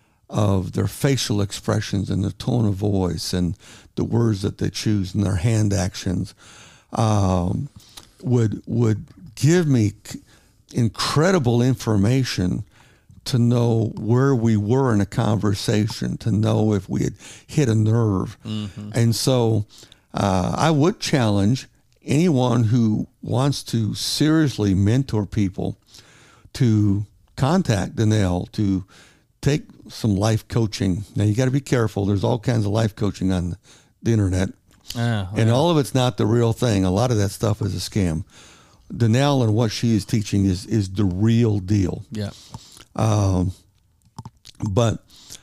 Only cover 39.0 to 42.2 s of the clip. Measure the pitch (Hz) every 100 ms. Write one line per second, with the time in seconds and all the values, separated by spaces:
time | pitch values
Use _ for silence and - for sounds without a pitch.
39 | 117 120 143 139 110 107 113 - 117 110
40 | - 117 101 - 98 90 - 110 95 95
41 | 98 90 113 113 113 101 92 104 92 -
42 | - 107